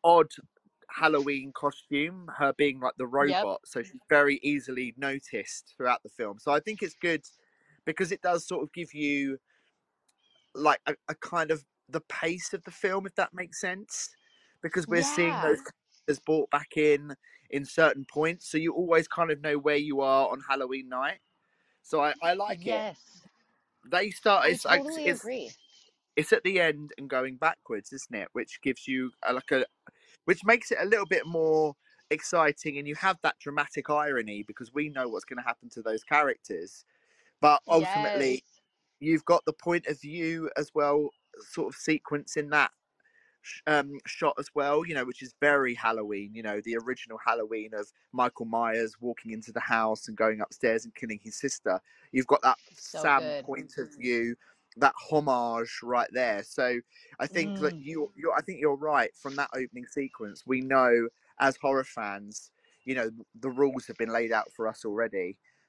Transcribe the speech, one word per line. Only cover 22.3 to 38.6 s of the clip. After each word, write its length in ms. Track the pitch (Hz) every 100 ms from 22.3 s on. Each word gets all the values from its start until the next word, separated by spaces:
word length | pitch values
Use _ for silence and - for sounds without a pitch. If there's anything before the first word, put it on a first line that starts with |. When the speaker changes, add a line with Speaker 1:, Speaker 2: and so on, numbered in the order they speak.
Speaker 1:
like 320 | 185 208 185 190
it. 200 | 214 214
Speaker 2:
Yes. 360 | 147 _ - - _ _ _ _ _ -
Speaker 1:
They 200 | 175 208
start, 400 | - 220 196 143
Speaker 2:
I 0 |
Speaker 1:
it's, 140 | -
like, 200 | - -
Speaker 2:
totally 220 | 277 320 185
Speaker 1:
it's, 220 | - 214
Speaker 2:
agree. 280 | 254 - - _ _ _ _ _ -
Speaker 1:
it's 160 | 156
at 120 | 208
the 160 | 185 185
end 320 | 165 147 147 -
and 100 | 135
going 260 | 131 131 127
backwards, 560 | 156 - - 107 -
isn't 220 | 135 -
it? 140 | 110 92
Which 280 | 123 117 -
gives 260 | 139 123 -
you 240 | 131 127 - -
a, 60 |
like, 160 | 127 -
a, 140 | 131 - _ - - _ _
which 200 | - 185
makes 260 | 196 233 -
it 60 | -
a 60 | 190
little 200 | 214 196
bit 200 | 185 160
more 500 | 170 160 156 151 143 _ _ -
exciting, 680 | 156 - 175 151 147 156 143
and 100 | 147
you 60 | 151
have 220 | 190 180
that 160 | 156 -
dramatic 520 | 143 147 143 143 135
irony 520 | 151 147 131 107 104
because 320 | 104 - 117
we 140 | 139 151
know 180 | 139 123
what's 160 | 110
gonna 180 | - 123
happen 260 | 120 117 120
to 120 | 120
those 220 | 110 110
characters. 800 | - 151 143 - - 87 87 - _ _ _ _ _ _
But 220 | 151 147 -
ultimately, 760 | 165 160 202 208 202 131 131
Speaker 2:
Yes. 160 | - _